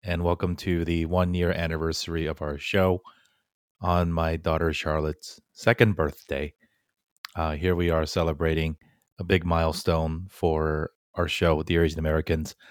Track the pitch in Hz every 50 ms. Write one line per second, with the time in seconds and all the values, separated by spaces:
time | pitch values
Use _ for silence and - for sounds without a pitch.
0 | - 98 87 82 87 87 90 - - 90 87 - - 95 90 85 82 82 85 85
1 | 82 80 87 90 90 90 87 87 87 85 87 82 85 82 82 78 80 82 80 -
2 | - - 82 82 80 78 78 - 78 73 73 71 - - - 98 95 92 92 90
3 | _ - - _ _ _ _ _ _ _ _ _ _ _ _ _ 95 92 87 87
4 | 87 85 82 82 82 80 82 82 82 82 80 80 82 82 78 - - 78 76 78
5 | 76 76 76 _ - - - - _ _ _ - - - 117 - 120 110 98 78
6 | 82 73 - - - - - 69 73 78 - _ _ _ _ _ _ _ _ _
7 | _ _ _ _ _ - _ 85 80 80 76 76 87 92 90 85 87 85 82 80
8 | 80 78 - 92 82 82 78 73 85 80 80 80 80 80 78 - _ _ _ _
9 | _ _ _ - 95 87 98 90 82 87 85 82 82 80 78 - - - 85 80
10 | 80 80 80 82 92 95 - - - 85 80 78 78 78 78 76 78 - _ _
11 | _ _ _ - 87 85 - - 87 85 80 76 80 - 87 82 85 80 78 80
12 | 78 78 78 78 78 - 82 80 78 - - _ - -